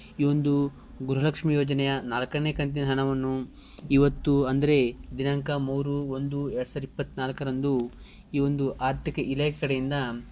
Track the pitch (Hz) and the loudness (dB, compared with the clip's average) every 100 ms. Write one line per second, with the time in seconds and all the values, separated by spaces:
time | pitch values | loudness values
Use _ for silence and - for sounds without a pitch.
0 | - - 143 147 143 143 143 139 - - | -12 0 2 4 2 2 0 -4 -16 -8
1 | 131 135 151 151 160 147 139 139 139 135 | -2 2 2 2 2 2 2 2 2 0
2 | 120 117 127 147 151 147 143 143 139 135 | -2 -4 -2 -2 -2 0 -2 0 0 2
3 | 135 135 131 131 127 - - - 143 139 | 2 0 0 -2 -6 -12 -20 -14 2 4
4 | 143 143 147 143 131 135 143 147 120 123 | 4 4 2 2 2 2 4 4 4 0
5 | - 123 139 143 143 143 135 139 143 143 | -10 -4 -2 -2 -2 -2 -2 -2 -2 -2
6 | 143 135 139 143 143 117 127 147 135 - | -4 -4 -4 -2 -4 -4 -4 -6 -6 -6
7 | 139 - 131 135 139 131 143 131 120 - | -8 -4 -6 -4 -4 0 2 0 0 -8
8 | - - - 143 143 143 135 - 131 135 | -18 -20 -4 0 2 2 -2 0 -2 -2
9 | - - 127 135 151 147 139 131 135 143 | -4 -4 -2 0 0 0 0 0 0 0
10 | 123 120 120 | -2 -6 -10